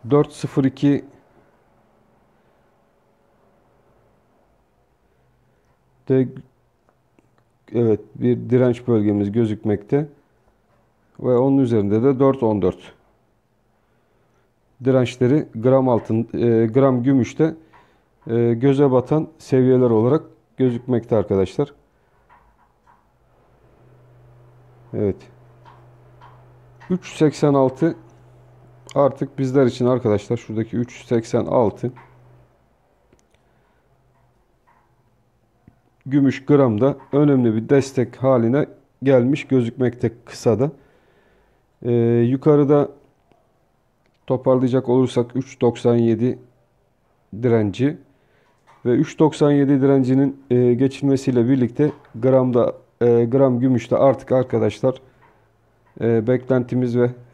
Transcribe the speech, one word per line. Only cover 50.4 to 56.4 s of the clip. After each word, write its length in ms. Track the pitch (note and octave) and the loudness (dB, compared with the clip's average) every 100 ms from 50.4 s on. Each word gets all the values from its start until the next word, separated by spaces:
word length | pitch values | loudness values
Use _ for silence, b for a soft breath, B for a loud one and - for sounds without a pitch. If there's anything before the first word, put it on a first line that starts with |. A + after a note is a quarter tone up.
| - | -2
e, 240 | B2 B2 | 0 2
geçilmesiyle 760 | B2 C3+ - C#3 C3+ - B2 A#2 | 2 0 -2 -2 0 0 0 0
birlikte 420 | C3+ A#2+ B2 D3 - - A2+ | 0 0 -2 -4 -4 -18 -4
gramda, 600 | B2+ C3 B2+ A#2+ - - _ _ | 0 2 2 0 -2 -4 _ _
e, 240 | A#2+ A#2 A#2 | 2 2 2
gram 340 | C3 C3+ B2 | 2 2 2
gümüşte 380 | C3 B2 A#2 A#2+ | 0 -2 -2 0
artık 340 | C3+ C3 - | 2 0 -2
arkadaşlar, 720 | B2+ B2+ A2+ A2 - C3 B2+ b b b b b _ _ _ _ - | -2 -2 -2 -2 -2 -4 -4 b b b b b _ _ _ _ -6
e, 260 | A2+ A#2 A2 | -2 -2 0
beklentimiz 720 | B2+ | -4